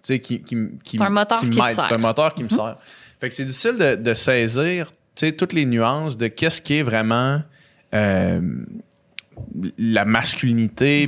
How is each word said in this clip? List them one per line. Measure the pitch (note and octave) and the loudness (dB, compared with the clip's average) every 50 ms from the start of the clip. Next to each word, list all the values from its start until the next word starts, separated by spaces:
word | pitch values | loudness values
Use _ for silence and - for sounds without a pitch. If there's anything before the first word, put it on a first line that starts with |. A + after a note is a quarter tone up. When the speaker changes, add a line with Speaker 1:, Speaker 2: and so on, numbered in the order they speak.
Speaker 1:
sais, | - - C3+ A#2+ | -4 -4 -4 -4
qui, | - - B2 - | -2 -6 -8 -8
qui, | - - B2 A2+ A2 - - - _ | -6 -6 -4 -4 -4 -4 -8 -14 _
qui, | - - | -8 -2
Speaker 2:
C'est | A2+ G3+ | 0 0
un | G3 | 2
moteur | G3+ G#3 G#3 G#3 A#3 A3+ | 2 0 0 0 0 0
Speaker 1:
qui | A3+ A#2+ | 0 2
Speaker 2:
qui | A#2 | 2
te | - - | 2 2
Speaker 1:
m'aide. | A#2 A2+ | 2 2
Speaker 2:
sert. | F3+ C#3 | 0 0
Speaker 1:
C'est | - A2+ | 0 0
un | A2+ | 0
moteur | A#2 A2+ A2 D3 D#3 D#3+ - | 0 0 2 2 0 0 0
qui | E3 A#2+ | -4 -2
me | G#2 | 0
Speaker 2:
Mhm. | G#2+ | 0
Speaker 1:
sert. | - G#2+ A2+ - - - - - - - - _ - | 0 0 -2 -8 -12 -18 -20 -20 -20 -20 -20 _ -10
Fait | - - | -8 -6
que | - | -6
c'est | - - | -6 -4
difficile | C3+ B2+ - - A#3 A#3 | -4 -2 0 0 0 2
de, | A3 E3 C3+ A#2 | 2 2 2 2
de | G2 A2+ A#2+ A2+ | 2 0 0 0
saisir, | - - C3+ B2+ A#2+ A2+ A2 A#2 C3 D#3 F3 F3+ F3 D#3 - _ _ _ _ - | 2 2 2 2 2 2 2 0 0 0 0 -2 -4 -6 -8 _ _ _ _ -6
tu | - D#3 | -2 -2
sais, | D#3 | -2
toutes | D#3 - F#3 F3 F3 | 0 -2 -4 0 0
les | D#3+ C#3+ | 0 2
nuances | B2+ A#2 A#2 A2+ A#2+ C#3 D3+ D#3 D#3 A#2+ | 2 2 2 2 2 2 0 -2 -4 -4
de | A2 A#2+ | -2 -4
qu'est-ce | A2 - - D#3+ D#3+ - - | -4 -2 -2 -2 0 0 -2
qui | - - C#3+ | -2 0 0
est | D#3 C#3 | 0 2
vraiment, | A#2+ A2 A2 A2 A2 A#2 A#2+ B2+ C3+ C#3+ D3+ D3+ - _ _ _ _ _ _ _ - - | 2 0 0 2 2 2 2 2 2 0 -2 -4 -6 _ _ _ _ _ _ _ -4 -2
euh, | G#2+ G#2 G2+ F#2+ F#2 F#2 F2+ F2+ E2+ F2+ D#2+ A#1+ B1 A1+ - - - - _ _ _ _ _ - - _ _ - - - - - - F#2 - - | 0 2 2 2 2 2 2 0 0 -2 -4 -4 -6 -10 -12 -14 -16 -18 _ _ _ _ _ -20 -20 _ _ -16 -16 -14 -12 -10 -8 -8 -8 -6
la | - A#2 A2+ A2 G2+ G2+ | -4 -2 0 2 2 2
masculinité, | G#2+ A2+ A2+ - - - - C3+ B2 A#2 A#2 A2+ G#2+ - - C3 C#3+ D3 D3 D3 | 4 2 2 2 0 -4 -2 0 0 2 2 0 0 0 2 2 2 4 2 2